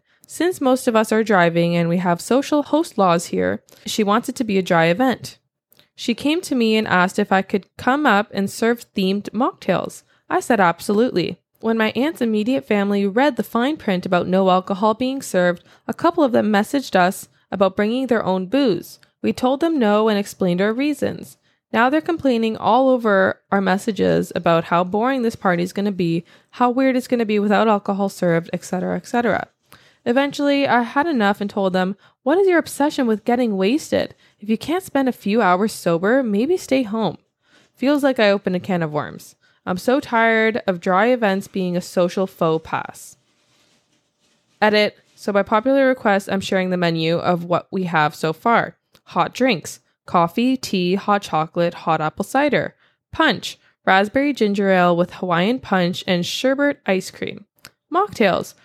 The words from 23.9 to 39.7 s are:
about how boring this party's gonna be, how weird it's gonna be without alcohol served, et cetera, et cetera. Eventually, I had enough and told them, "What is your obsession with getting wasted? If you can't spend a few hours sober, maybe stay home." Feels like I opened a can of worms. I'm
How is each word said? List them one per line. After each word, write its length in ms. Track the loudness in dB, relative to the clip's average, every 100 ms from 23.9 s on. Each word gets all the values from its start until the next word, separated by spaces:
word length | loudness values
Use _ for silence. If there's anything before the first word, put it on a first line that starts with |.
| 0 2 2 0 -2
about 300 | 0 2 2
how 200 | 0 0
boring 380 | 0 0 0
this 120 | -2 -2
party's 380 | 0 0 -2
gonna 180 | -4 -4
be, 320 | -2 -2 -2 -6 -16 _
how 180 | -2 0
weird 260 | 2 2 2
it's 120 | 0
gonna 160 | -2 0
be 140 | 0
without 280 | 2 2 4
alcohol 400 | 2 0 -2 -4
served, 420 | -2 0 0 -2
et 100 | -8
cetera, 320 | -6 -6 -4 -6
et 100 | -4
cetera. 400 | -2 0 -2 -4 _ _ -20 _ _ -2
Eventually, 600 | 0 0 0 0 2 2
I 180 | 2
had 240 | 2 0 0
enough 340 | 2 0 0
and 80 | -4
told 240 | -2 0
them, 240 | 0 -2 -4 _ _
"What 140 | 0 2
is 100 | 4
your 100 | 2
obsession 480 | 0 -2 -2 0 0
with 200 | 0 0
getting 320 | 0 0 0
wasted? 580 | 0 0 0 -2 -2 -8 _ _
If 80 | -4
you 80 | -4
can't 240 | -2 -4
spend 260 | -2 -2 -2
a 20 |
few 300 | -2 -2 2
hours 320 | 2 2 0
sober, 500 | -2 -2 0 2 0
maybe 320 | 0 0 0 -2
stay 280 | 0 -2
home." 340 | -2 -4 -4 -6 _ _ _ _ _ _
Feels 260 | 0 2
like 140 | 2 2
I 120 | 2
opened 240 | 2 0 -4
a 40 |
can 200 | -2 -2
of 120 | -2
worms. 420 | -4 -6 -8 -18 _ _ _
I'm 120 | -8